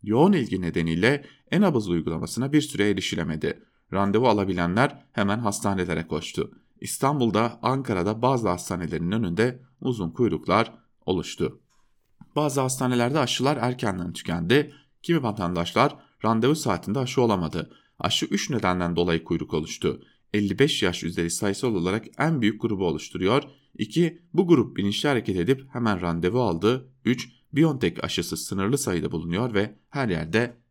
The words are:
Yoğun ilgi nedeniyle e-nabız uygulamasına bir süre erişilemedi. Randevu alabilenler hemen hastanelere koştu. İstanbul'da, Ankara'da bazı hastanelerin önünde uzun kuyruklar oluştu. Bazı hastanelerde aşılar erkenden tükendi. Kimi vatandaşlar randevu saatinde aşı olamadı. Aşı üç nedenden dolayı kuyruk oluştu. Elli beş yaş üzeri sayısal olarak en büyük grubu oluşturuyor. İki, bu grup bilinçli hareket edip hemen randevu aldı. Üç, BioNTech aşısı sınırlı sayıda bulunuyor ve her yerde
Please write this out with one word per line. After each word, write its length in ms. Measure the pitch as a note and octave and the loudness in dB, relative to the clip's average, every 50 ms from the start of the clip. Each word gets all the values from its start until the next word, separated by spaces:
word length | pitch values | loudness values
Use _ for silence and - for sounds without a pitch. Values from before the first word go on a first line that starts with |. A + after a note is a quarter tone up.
| - | -2
Yoğun 300 | G2+ G#2+ A#2+ D#3 G3 G#3 | 2 4 6 6 6 6
ilgi 280 | E3+ A#2+ - F2+ F#2 | 4 2 0 -2 -2
nedeniyle 640 | F2+ E2+ D2+ F2 E2 E2 E2 E2+ F#2 A#2 C#3+ C#3+ - - - _ _ _ | -2 0 0 0 0 2 2 4 4 4 4 2 -2 -12 -20 _ _ _
e-nabız 380 | - E3+ G#3 F#3+ D3+ A#2+ G#2 F#2+ | 2 4 4 4 4 2 0 0
uygulamasına 640 | F2 E2+ D#2 E2 E2 D#2+ - E2+ - A2+ B2+ C#3 D3 | -2 0 0 -2 -4 -4 -6 -6 -4 -4 -4 2 2
bir 80 | D3+ | 2
süre 300 | C#3 - - - G2+ G#2 | 0 0 -2 0 2 2
erişilemedi. 720 | G2+ F#2 F2+ - - - E2 D#2+ D#2+ D#2 - E2 D#2 - - _ _ _ _ _ - | 2 0 -2 -4 -4 -2 -2 -4 -4 -2 -2 -4 -4 -6 -12 _ _ _ _ _ -2
Randevu 360 | F#2 G2+ G2+ G2 A2 B2+ B2 | 0 0 2 2 4 4 4
alabilenler 760 | A2 G#2 G2 F#2+ F#2 F2 F2 E2+ F2 A2 C3 D3 - - - _ _ | 4 4 2 0 0 0 0 0 2 2 2 2 0 -8 -20 _ _
hemen 260 | - G#2 G2+ G2+ A2+ | -2 0 0 0 0
hastanelere 680 | A#2 G#2 G2+ - - G#2+ G2 F#2+ F2+ E2+ E2+ E2 E2 | -2 -4 -4 -2 -2 -2 0 0 -2 -2 -2 -4 -4
koştu. 460 | - E2+ D2+ D2 - - - D#2 - - - _ _ _ _ | -4 -4 -6 -6 -6 -4 -4 -6 -6 -6 -20 _ _ _ _
İstanbul'da, 800 | - F#2+ - - - C3+ D3 D3 B2 A2+ F2+ G#2 A#2 A#2+ A#2 - - | -10 -10 -6 0 0 0 2 2 0 2 2 2 0 0 -2 -2 -2
Ankara'da 600 | A2+ C3 C3+ C3+ B2+ A2 F2+ E2+ G2+ G#2+ A2+ A#2 | -2 -2 -2 -2 -2 0 0 0 0 0 0 0
bazı 260 | B2+ C#3 B2 A2+ G2 | 2 2 2 0 0
hastanelerin 640 | F2+ F2 - - F#2+ F2 F2 D#2 E2+ D#2 E2 E2+ G2 | -2 -2 -4 -6 -6 -4 -4 -4 -4 -4 -2 -2 -2
önünde 500 | A2+ A#2 F2+ E2+ F2+ A2 B2+ B2 B2+ - _ _ _ | -2 -2 -2 0 2 0 0 0 -6 -16 _ _ _
uzun 300 | - C3 B2 G#2+ F#2 E2 | -6 -4 -4 -4 -4 -6
kuyruklar 640 | E2 - B2 G#2+ F2 D#2 - - F2 G#2+ A#2 A2+ - - _ _ _ _ _ | -2 0 0 0 0 -2 0 2 2 2 2 0 -4 -20 _ _ _ _ _
oluştu. 540 | - F#2 F2 D#2 - - - E2 D2 - - _ _ _ _ _ _ _ _ _ _ _ _ - _ _ | -2 -2 -2 -2 -6 -6 -4 -4 -4 -4 -8 _ _ _ _ _ _ _ _ _ _ _ _ -20 _ _
Bazı 240 | D3 D3+ D3 C3 C#3 | -2 -2 0 0 0
hastanelerde 580 | C3 B2+ C3 - C3+ B2 B2+ A#2+ A#2+ B2 C#3+ D#3 | 0 0 0 -2 -2 0 2 2 2 2 2 0
aşılar 400 | C3+ A#2+ - - B2 C3+ D3+ C3+ | 0 0 0 0 0 0 2 2
erkenden 520 | A2+ B2+ B2+ B2+ - A2 F#2+ F#2 F2 F2 E2+ | 0 -2 -2 -2 -2 -4 -2 -2 -6 -6 -8
tükendi. 640 | - - - E2+ F2 E2+ F2 A#2+ C#3+ D3 - - - _ _ _ _ - | -10 -6 -4 -4 -4 2 4 4 4 4 2 -8 -20 _ _ _ _ -4
Kimi 200 | - E3+ D#3+ C3 | -2 -2 0 0
vatandaşlar 720 | A2+ G2+ G#2+ F#2 F2 F2+ F2 E2+ - - A2 B2 C#3+ - - - _ _ _ - | -2 -4 -2 -4 -2 -2 -2 -2 0 2 2 2 2 0 -4 -20 _ _ _ -2
randevu 300 | A2 A2+ A2 A2+ C3 D3+ | 0 0 2 2 2 2
saatinde 440 | D3+ - B2+ G2 E2+ - - G#2 C#3 | 2 0 -2 -2 -2 -2 -4 -2 -2
aşı 240 | C3 B2 - - B2 | -2 -2 2 2 2
olamadı. 480 | A2+ G#2 F#2 E2+ D#2+ D#2 E2+ - - - _ _ _ _ _ | 4 2 2 0 -2 -4 -6 -8 -8 -12 _ _ _ _ _
Aşı 280 | - - - - - | -2 -2 0 0 -2
üç 240 | - - G#3 - - | -2 -2 -4 -4 -2
nedenden 460 | D3+ A#2 - F#2 F2+ F2+ F2+ F2 F2 | -4 0 0 0 0 2 0 0 0
dolayı 280 | E2 F2 F2+ E2 E2 - | 0 2 2 2 0 0
kuyruk 300 | - E2+ E2 E2 - F2 | -2 -2 -2 -2 -2 -4
oluştu. 480 | D#2+ D#2 D#2+ - - - F2 B1+ - - _ _ _ _ _ - | -4 -4 -4 -10 -4 -2 -2 -2 -4 -10 _ _ _ _ _ -2
Elli 240 | G#2+ G#2 G2 G2 G#2+ | 0 0 0 2 2
beş 240 | C3+ - - - - | 2 2 2 0 0
yaş 220 | F#2 F2 - - | 0 0 -2 -6
üzeri 260 | E2+ F2 F2 E2+ E2+ | -6 -2 -2 -2 -2
sayısal 440 | - - A2 G2+ G2 - - B2+ A2 | -2 -2 -2 -2 -2 0 -2 -2 0
olarak 320 | F#2 E2+ F#2 F#2+ A2+ A2 - - - | 0 0 0 -2 -2 -4 -8 -6 -2
en 240 | C3+ D#3+ E3 C#3 A#2 | -2 0 0 2 2
büyük 200 | G#2 A2 - - | 0 0 0 -2
grubu 240 | A2+ G#2+ F#2 F#2+ | -2 -2 0 0
oluşturuyor. 560 | E2+ D#2 D#2 - - - F2 F2+ F#2 A#2 C#3+ C#3+ - - _ _ _ _ - | 0 0 -2 -6 -8 -6 0 2 2 2 2 0 -2 -20 _ _ _ _ -8
İki, 440 | G#2+ - - D#3+ F3 E3 E3 - _ _ - | -8 -4 0 0 0 0 0 -6 _ _ 0
bu 140 | D#3 G3 E3+ | 0 4 6
grup 280 | E3+ C3+ G#2 C#2+ - | 6 4 4 0 -2
bilinçli 320 | - F#2+ G2+ G#2 - - D3 | -2 -2 -2 -2 0 0 0
hareket 280 | C#3 A#2 - - G2 | 0 0 0 0 -2
edip 300 | F#2 F2 G2+ C3+ C3 - - - | 0 2 0 0 0 -2 -12 -8
hemen 280 | C3 A#2+ A2 G2+ F2 | -4 -2 0 0 0
randevu 400 | F2 F2 E2+ E2+ E2 F2+ G#2+ B2+ | 0 -2 -2 0 0 0 2 2
aldı. 480 | B2+ G#2+ E2+ E2 E2 G#2+ B2 C3 C3 - _ _ _ | 2 2 0 2 2 2 2 2 -4 -12 _ _ _
Üç, 240 | - B2+ B2+ - - _ _ _ _ - | -2 -2 -2 -4 -14 _ _ _ _ 0
BioNTech 520 | C3+ D#3+ D#3+ C#3+ C3 - F2 E2+ - - | 2 2 2 2 2 0 -2 -2 -2 -6
aşısı 320 | D#2+ - - E2+ - E2+ | -4 -4 -4 -4 -4 -6
sınırlı 420 | D#2+ - - F#2+ F#2+ F#2+ G2+ C3+ C#3 | -8 -6 -6 -4 -2 0 0 0 0
sayıda 340 | - A#2+ F#2 E2+ D2+ D#2 E2+ | 0 0 0 0 -2 -2 -4
bulunuyor 420 | E2 E2 E2+ E2+ F#2+ A#2+ B2 G#2+ | -4 -4 -2 -2 -2 -2 0 0
ve 240 | G2 G2+ A2+ - _ _ _ | 0 0 0 -4 _ _ _
her 180 | - C#3+ C3+ A2+ | -6 -4 -2 -2
yerde 480 | F2+ D#2+ D#2+ D#2+ F2+ A2 A#2+ A#2+ A#2+ _ _ _ | -2 -2 -4 0 0 0 0 0 -4 _ _ _